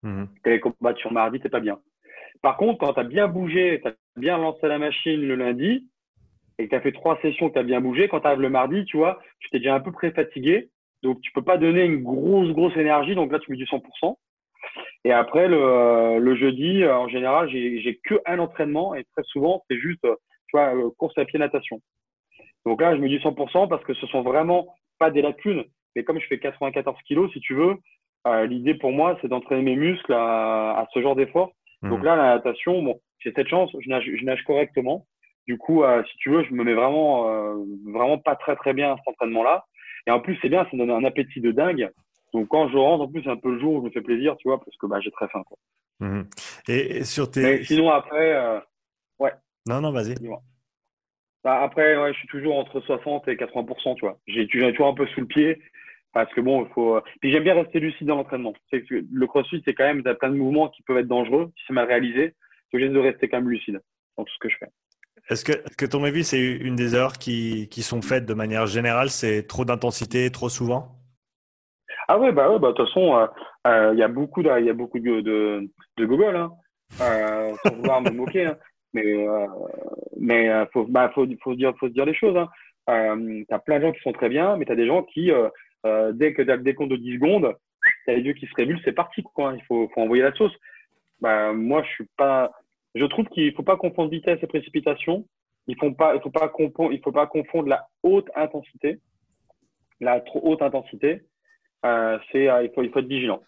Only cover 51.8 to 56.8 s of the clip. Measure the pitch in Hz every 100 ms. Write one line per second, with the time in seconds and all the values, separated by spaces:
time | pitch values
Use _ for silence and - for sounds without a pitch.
51.8 | 156 147 143 139 - 143 147 143 131 139
52.8 | - 131 147 143 135 120 120 123 117 127
53.8 | 135 123 101 - - 110 107 127 127 117
54.8 | 143 139 139 - 123 151 151 160 - -
55.8 | - - _ 117 113 - 127 135 117 -